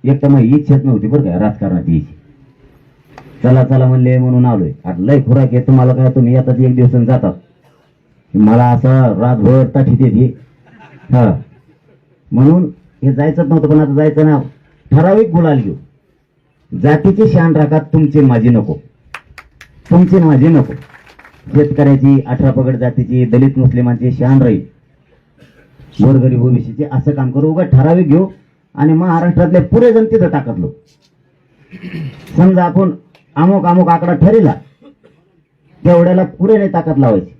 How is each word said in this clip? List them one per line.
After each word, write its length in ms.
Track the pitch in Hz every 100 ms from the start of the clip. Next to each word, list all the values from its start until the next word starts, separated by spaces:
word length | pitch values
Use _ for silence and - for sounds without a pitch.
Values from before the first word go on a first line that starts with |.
एक 180 | 127 135
तर 60 | 139
मग 100 | 139
इच्छाच 460 | 117 147 147 135
नव्हती 220 | 135 110 107
बरं 160 | 143
का 160 | 101 87
राजकारणाची 540 | 104 - 98 90 76
यायची. 260 | 80 73 - _ _ _ _ _ _ _ _ _ - - -
"चला 220 | 123 131
चला 220 | 131 131 127
म्हणले 320 | 127 127 127
म्हणून 280 | 127 127 123
आलोय." 260 | 110 80 -
आता 140 | 90 87
लय 220 | 98 143
खुराक 340 | 113 123 127
आहे 60 | 123
तुम्हाला, 340 | 127 131 127
काय 160 | 131 127
तुम्ही 240 | 131 120
येतात 240 | 127 127 120
एक 180 | 127 123
दिवस 180 | 123
आणि 120 | 120 117
जातात. 260 | 127 98 - _ _ _ _ _ _ _ _ _
मला 320 | 98 107 117 123
असं 520 | 120 131 131 120 98
रातभर 460 | 120 117 104 131 127
ताठीत 220 | 175 170 123
येते. 380 | 127 104 127 - - _ _ _ - - -
हा, 260 | 127 110 - - _ _ _ _ _ _ _ _
म्हणून 380 | 120 139 175 165 - _ _
हे 100 | 135
जायचंच 360 | 131 151 160 143
नव्हतं, 200 | 160 147
पण 120 | 151
आता 140 | 147
जायचं 320 | 139 151 147 156
ना. 140 | 147 131 _ _ _ -
ठराविक 380 | 135 175 202 220
गुलाल 300 | 170 165 139
घेऊ. 140 | 98 - - _ _ _ _ _ _ _ _ -
जातीची 460 | 120 151 196 196 220
शान 280 | 180 165 151
राखा, 220 | 147 156
तुमची 420 | - 160 147 147
माझी 280 | 135 120 117
नको, 260 | 117 98 73 - _ _ - _ - _ _ - _ -
तुमची 260 | 175 180 185
माझी 320 | 160 135 156
नको. 240 | 151 - - - - _ - - _ -
शेतकऱ्याची, 680 | 143 147 135 139 135 139 139 -
अठरा 240 | 127 135
पगड 260 | 131 127 123
जातीची, 480 | 123 117 110 127
दलित 340 | 120 120 135 135
मुस्लिमांची 540 | 127 120 123 117 123
शान 300 | 131 123 135
राहील, 180 | 131 101 - _ _ _ _ _ _ _ _ _ _ _ - -
गोरगरीब 400 | 117 131 127 123
ओबीसीची, 400 | 123 113 - - 147
असं 180 | 131 151
काम 200 | 139 127
करू. 200 | 131 156
उगा 140 | 160
ठराविक 440 | 180 131 147 175 156
घेऊ 180 | 156 190 - _ _ _
आणि 180 | - 151
महाराष्ट्रातले 680 | 160 180 170 175 175 170 180
पुरे 320 | - 233 240
जण 120 | 226
तिथं 240 | 220 226 175
टाकत 300 | 143 120 107
लो. 120 | - - _ _ _ _ _ _ _ _ _ - 180 170 143 - - -
समजा 280 | 185 180
आपण 260 | 175 185 185 - _ _ _ 139
अमुक 300 | 175 196 175
अमुक 220 | 180 170
आकडा 260 | 165 175
ठरिला, 400 | 147 175 226 170 - - _ - _ _ _ _ _ _ _ _ _
तेवढ्याला 400 | - 175 175 180
पुरे 320 | 180 - 196 214
नाही 160 | 196
ताकद 260 | 175 160 135
लावायची. 360 | 127 101 87